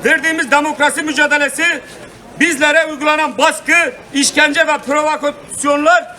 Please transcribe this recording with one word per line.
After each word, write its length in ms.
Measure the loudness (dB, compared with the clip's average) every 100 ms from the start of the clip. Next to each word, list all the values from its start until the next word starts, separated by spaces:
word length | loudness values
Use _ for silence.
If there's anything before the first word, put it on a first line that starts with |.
verdiğimiz 460 | 2 0 0 -4 0
demokrasi 520 | 0 0 0 0 0
mücadelesi 760 | -4 0 2 2 0 0 -2 -2 -8 -20 -20 -20 -20 -2
bizlere 460 | -2 2 2 2 0
uygulanan 520 | -2 -2 0 -2 2
baskı, 540 | 0 0 0 2 0 -6 -6
işkence 540 | -2 0 2 2 2 0
ve 120 | 0
provokasyonlar 1300 | 0 0 0 -2 -4 -6 -14 -4 0 2 4 2 0